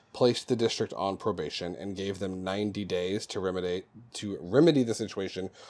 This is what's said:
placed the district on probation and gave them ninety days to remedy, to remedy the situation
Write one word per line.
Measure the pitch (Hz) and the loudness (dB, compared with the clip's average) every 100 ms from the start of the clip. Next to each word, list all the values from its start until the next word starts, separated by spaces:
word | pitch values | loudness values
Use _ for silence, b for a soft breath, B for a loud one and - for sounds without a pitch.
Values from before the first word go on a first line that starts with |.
| _ | _
placed | - 123 120 - | 4 4 4 0
the | 117 | 2
district | 117 - 110 | 2 0 -4
on | - 98 92 | -2 -4 -2
probation | 110 90 76 - 87 87 | -2 -2 -4 -4 -6 -6
and | 98 95 | -6 -4
gave | 98 95 | -4 -4
them | 95 92 | -4 -4
ninety | 92 101 104 101 92 | -2 -2 -2 -2 -2
days | 90 90 104 - | -2 0 -2 -4
to | 101 | -4
remedy, | 92 92 90 92 - - - | -2 -2 -2 -4 -6 -18 -16
to | - 104 80 | -8 -6 -6
remedy | 87 127 170 143 | 4 8 8 8
the | 117 | 2
situation | 110 104 101 95 92 95 B | 0 -4 -4 -6 -6 -8 B